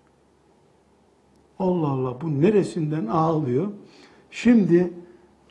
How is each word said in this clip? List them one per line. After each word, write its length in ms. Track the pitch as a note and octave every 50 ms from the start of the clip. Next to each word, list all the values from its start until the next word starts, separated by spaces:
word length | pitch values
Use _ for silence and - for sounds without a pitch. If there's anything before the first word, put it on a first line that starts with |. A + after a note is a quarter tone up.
| _ _ _ _ _ _ _ _ _ _ _ _ _ _ _ _ _ _ _ _ _ _ _ _ _ _ _ _ _ _ _ -
Allah 280 | F#3+ F#3 F3+ F3 D#3+
Allah, 340 | C#3+ C3+ C3 B2+ C3 A#2+ B2
bu 200 | E3 E3 D3 C3+
neresinden 640 | D3 G#3 G#3+ G3+ E3 - - F#3 D#3 D3+ D3+ D#3 D#3
ağlıyor? 600 | D#3+ - E3 D#3+ D#3+ E3 D#3 D3+ B2+ B2 C3 F3+ G#3 G#3 - - - - - - - - - _ _
Şimdi 640 | - - - A#3 B3 A3+ F#3+ D#3+ E3+ F3 F3+ F3+ - - - - - - _ _ _ _ _ -